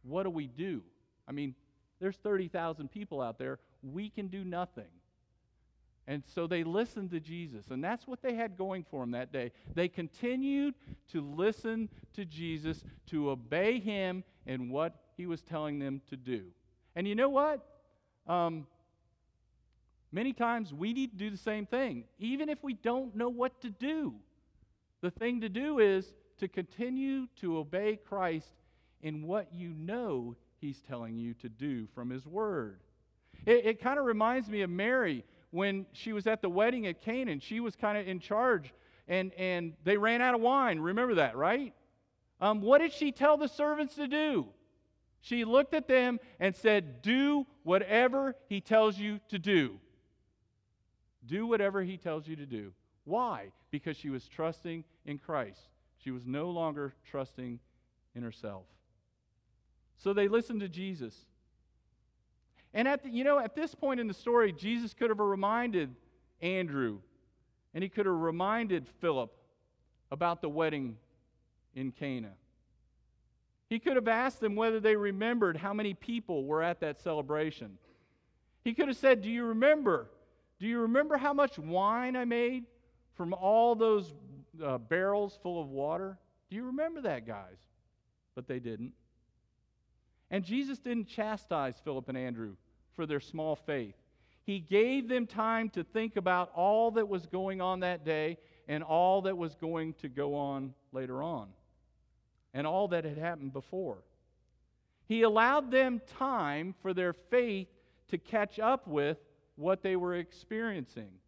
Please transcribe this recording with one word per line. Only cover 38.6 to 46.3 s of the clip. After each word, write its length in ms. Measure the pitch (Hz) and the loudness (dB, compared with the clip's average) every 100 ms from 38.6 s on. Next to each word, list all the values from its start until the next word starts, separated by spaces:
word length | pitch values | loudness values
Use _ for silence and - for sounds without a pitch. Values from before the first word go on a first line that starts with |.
| 135 - _ _ - | 0 -20 _ _ -2
and, 260 | 180 190 | -2 -2
and 400 | 180 185 180 165 160 | -4 -2 -2 -4 -4
they 140 | 165 208 | 2 4
ran 240 | 214 240 | 4 4
out 140 | 254 | 4
of 80 | 240 | 4
wine. 360 | 233 277 247 160 | 4 4 4 2
Remember 360 | 165 202 247 | 0 2 2
that, 220 | 185 135 117 | 4 4 4
right? 360 | 160 240 254 - _ _ _ _ _ _ | 2 2 -2 -12 _ _ _ _ _ _
Um, 220 | 196 214 | 2 2
what 220 | 202 285 | 8 8
did 100 | 330 | 8
she 200 | - 294 | 0 -2
tell 260 | - 285 294 | 4 6 6
the 100 | 302 | 2
servants 460 | - 294 302 294 | 0 0 2 -2
to 120 | - 285 | -4 -2
do? 420 | 294 311 240 110 - _ _ _ _ _ _ | 0 2 0 -2 -12 _ _ _ _ _ _
She 240 | - 240 226 | -4 -2 4
looked 260 | 247 285 | 4 6
at 160 | 311 - | 0 4
them 320 | 254 247 240 - | 4 6 0 -6